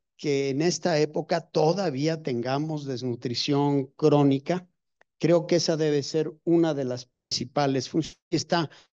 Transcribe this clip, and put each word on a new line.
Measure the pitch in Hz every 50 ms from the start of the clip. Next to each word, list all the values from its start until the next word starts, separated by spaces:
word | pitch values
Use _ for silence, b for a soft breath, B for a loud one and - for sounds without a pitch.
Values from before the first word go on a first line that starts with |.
| _ _ _ -
que | - 156 143 139 139 139
en | 131 139
esta | 160 180 160 - - 180 170 151
época | - - - 170 160 - 175 165
todavía | - _ - 160 156 156 - 196 196 170 131 131 147 160 165 160 156
tengamos | 143 127 120 117 127 135 143 151 156 156 151 143
desnutrición | 135 131 117 127 127 120 117 - 127 120 - - - 143 139 143 143 143 139 131 - _ -
crónica. | 151 151 151 147 143 139 139 135 139 - 170 190 180 - _ _ _ _ _ _ _ _ _ _
Creo | - 156 170 170 160
que | 165 175 170
esa | 160 - 165
debe | 151 156 151 147 143 135
ser | - - 160 156 156 156 - _
una | 170 165 170 165 160 151
de | 139 135
las | 123 123 123 - - _ _ _ _
principales | - - 117 120 - 147 147 139 135 131 123 -
funciones. | - 165 151 - - - _ _
Está | - 143 - - 180 170 165 b b b b b _ _